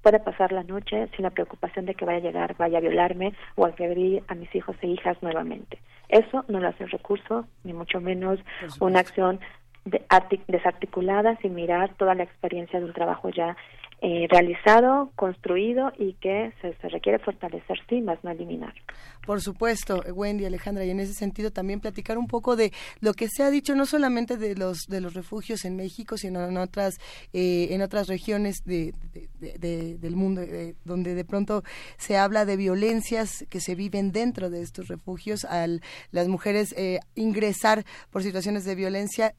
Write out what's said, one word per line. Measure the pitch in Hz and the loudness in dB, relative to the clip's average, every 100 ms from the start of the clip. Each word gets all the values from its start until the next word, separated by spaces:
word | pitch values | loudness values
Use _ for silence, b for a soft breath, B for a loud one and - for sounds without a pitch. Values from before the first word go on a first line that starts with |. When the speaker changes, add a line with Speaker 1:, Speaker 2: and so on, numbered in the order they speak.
Speaker 1:
"Puede | 214 214 | 8 8
pasar | - - 185 | 2 0 0
la | 190 | 0
noche | 175 196 - 214 220 | -4 -8 -4 -4 -4
sin | - | -2
la | 185 | -2
preocupación | 180 175 - 180 - 185 | -2 -4 -6 -6 -6 -6
de | |
que | 190 | -4
vaya | 175 170 | -2 0
a | |
llegar, | 170 170 170 - | -2 -2 -4 0
vaya | 170 165 | 2 4
a | |
violarme | 165 170 180 180 190 202 B | 4 4 2 2 -4 -4 B
o | - | 4
a | 180 | 4
agredir | 170 175 175 185 196 - | 4 -2 2 2 0 -2
a | |
mis | 175 170 | -10 -4
hijos | 185 190 190 | -6 -6 -6
e | 180 | -4
hijas | 180 175 175 | -2 -2 -2
nuevamente". | 175 160 165 156 - - b b b | -2 -4 -4 -8 -12 -18 b b b
Eso | 214 226 262 - | 8 8 -2 -2
no | 196 | 0
lo | 180 | 0
hace | - | -2
el | 185 | -8
recurso, | 196 - 202 - 226 233 - | -8 -2 -2 0 -4 -4 -14
ni | 185 | -12
mucho | 170 165 185 | -10 -4 -4
menos | 180 185 190 196 | -2 -2 0 -2
Speaker 2:
Por | - B 170 | -4 B -12
supuesto. | 135 | 0
Speaker 1:
una | 190 185 | 6 6
acción | 180 - 185 190 B B - - | 4 2 2 2 B B -20 -14
de | 196 - - | -4 -4 6
artic-, | 190 190 196 - | 6 6 -2 0
desarticulada, | 175 180 - 190 185 180 202 220 226 | 2 2 0 -6 -2 2 4 4 2
sin | 196 | -4
mirar | 175 170 175 190 - | -2 0 2 2 2
toda | 190 185 | 2 2
la | |
experiencia | 175 - 175 175 170 180 | -2 -4 -6 -4 -4 -4
de | 175 | -4
un | |
trabajo | 170 170 175 185 | -2 -2 -2 -4
ya, | 180 170 175 B B B B | -2 -2 -4 B B B B
eh, | 185 170 170 | -2 0 8
realizado, | 180 175 170 208 220 254 269 277 | 8 8 4 8 10 10 4 2
construido | - 185 180 185 180 214 240 262 - | -2 -2 -2 0 2 2 2 0 -2
y | 196 | -4
que | 185 190 202 226 - | -2 -2 -2 -2 -6
se, | 180 | -10
se | 165 175 | -8 -8
requiere | 170 202 214 | -2 2 2
fortalecer, | - 190 175 170 - 185 - | 0 -6 -8 -8 -8 -8 -2
sí, | 247 | -2
más | 214 165 | 0 -4
no | 175 | -6
eliminar. | 165 170 165 156 - - B B B | -8 -8 -8 -10 -14 -18 B B B
Speaker 2:
Por | - 208 | -4 -4
supuesto, | 202 190 233 220 - 185 - | -4 -2 0 0 -2 -2 -2
Wendy, | 180 202 208 | -4 -2 -2
Alejandra, | 190 180 208 202 | -2 -4 -4 -4
y | 185 | -2
en | 190 | -2
ese | 196 | -4
sentido | - 202 208 214 | -4 -6 -4 -6
también | - 190 202 | -4 -6 -6
platicar | 220 - - 226 | -6 -8 -6 -4
un | 240 | -2
poco | 233 247 | -2 2
de | 233 214 B B B | 2 2 B B B
lo | 214 | 0
que | 202 226 | 2 -4
se | - | 2
ha | 277 | 4
dicho, | 285 285 | 4 2
no | 277 277 | 2 2
solamente | 302 269 240 233 247 | 2 2 2 -2 -2
de | 214 196 | -2 -2
los, | 185 170 - | -2 -4 -6
de | 190 | -4
los | 180 | -4
refugios | 180 170 214 - 214 | -8 -8 -8 -6 -6
en | 185 185 | -4 -6
México, | 190 - 220 220 | -6 -10 -8 -6
sino | 190 180 | -4 -4
en | 175 185 | -2 -2
otras, | 185 208 196 190 B B B | -2 -2 -2 -4 B B B
eh, | 185 180 175 175 | 0 2 2 2
en | 190 | 0
otras | 196 214 190 | 0 0 -2
regiones | 185 - 208 208 - - | -4 -2 0 0 -2 -4
de, | 175 160 - - | -4 -4 -6 -10
de, | - - - | -12 -14 -14
de, | 160 - | -12 -8
de, | 170 170 165 170 | -6 -4 -6 -8
del | 165 175 | -4 0
mundo, | 190 185 | 0 0
eh, | 175 170 170 - | -4 -8 -8 -12
donde | 170 180 175 | -6 -4 -2
de | 180 | -4
pronto | 170 202 208 208 B B B B | -2 -2 0 -2 B B B B
se | - 196 | 0 4
habla | 196 214 | 4 4
de | 208 196 | 2 2
violencias | 190 185 214 226 - 226 214 - - | 2 2 2 0 0 -2 -2 -6 -10
que | 185 | -8
se | 180 | -6
viven | 180 196 202 196 | -4 -4 -2 0
dentro | 190 240 220 185 | 0 -2 -2 -6
de | 175 | -6
estos | 170 - 185 | -8 -10 -10
refugios, | 170 - 180 208 208 - | -10 -10 -8 -6 -6 -2
al | 175 170 170 B B B | -2 0 -2 B B B
las | 180 175 | 0 2
mujeres, | 185 208 202 208 - | 2 2 2 0 -2
eh, | 190 185 - | -2 -2 -4
ingresar | - 220 208 214 196 220 214 - B B | -2 0 2 0 4 4 4 0 B B
por | 196 | -4
situaciones | 196 185 190 208 190 | -2 -2 -2 -2 -4
de | |
violencia | 190 190 196 202 - 220 | -2 -2 -2 -4 0 0